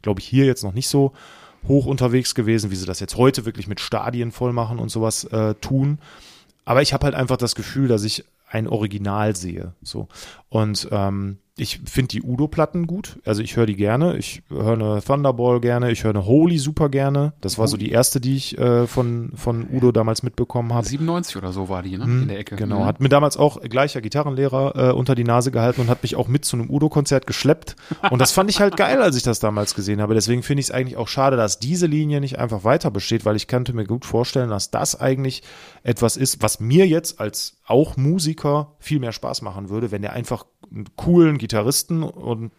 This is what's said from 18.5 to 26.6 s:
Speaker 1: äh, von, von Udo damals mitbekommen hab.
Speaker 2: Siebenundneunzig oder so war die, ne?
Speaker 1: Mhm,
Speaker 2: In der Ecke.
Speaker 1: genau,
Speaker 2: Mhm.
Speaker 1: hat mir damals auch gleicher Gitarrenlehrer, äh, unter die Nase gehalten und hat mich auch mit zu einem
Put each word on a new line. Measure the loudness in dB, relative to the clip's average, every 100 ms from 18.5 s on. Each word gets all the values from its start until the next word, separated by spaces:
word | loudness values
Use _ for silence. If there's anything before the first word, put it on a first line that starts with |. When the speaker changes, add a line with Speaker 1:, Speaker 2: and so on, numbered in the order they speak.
| 0
Speaker 1:
äh, | 2 4 2
von, | 0 -2 -2 -6 -6
von | -4 -4 -2
Udo | 2 4
damals | 4 2 0
mitbekommen | -4 -4 -4 -2 0
hab. | 0
Speaker 2:
Siebenundneunzig | -2 -2 -2 -2 -4 -8
oder | -6
so | -6 -4
war | -4
die, | -6 -4
ne? | 0
Speaker 1:
Mhm, | 0
Speaker 2:
In | 0
der | -4
Ecke. | -8 -6
Speaker 1:
genau, | -4 0
Speaker 2:
Mhm. | 0
Speaker 1:
hat | 2
mir | 4
damals | 6 4 4
auch | 2 2
gleicher | -4 0 0 -2
Gitarrenlehrer, | -4 -2 -2 -2 -2 0 -2 2 2
äh, |
unter | 2 2
die | 0 2
Nase | 2 2
gehalten | 0 0 2
und | 0
hat | 0
mich | -2 -4
auch | 0
mit | 0
zu | 0
einem | -4